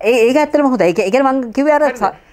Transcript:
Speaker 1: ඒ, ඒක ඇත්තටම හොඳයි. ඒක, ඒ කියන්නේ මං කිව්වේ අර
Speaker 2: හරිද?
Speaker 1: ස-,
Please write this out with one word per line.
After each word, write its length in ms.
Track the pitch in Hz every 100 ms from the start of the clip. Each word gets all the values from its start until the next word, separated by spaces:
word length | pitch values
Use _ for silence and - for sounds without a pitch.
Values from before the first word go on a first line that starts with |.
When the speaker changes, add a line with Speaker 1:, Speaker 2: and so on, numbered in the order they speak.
Speaker 1:
ඒ, 140 | 208 240
ඒක 160 | 254 277
ඇත්තටම 300 | 294 294 277
හොඳයි. 200 | 247 175
ඒක, 120 | 175
ඒ 120 | 196
කියන්නේ 200 | 247 269
මං 220 | 269 240
කිව්වේ 200 | 233 294
අර 100 | 294
Speaker 2:
හරිද? 140 | 302 247
Speaker 1:
ස-, 180 | 202 - _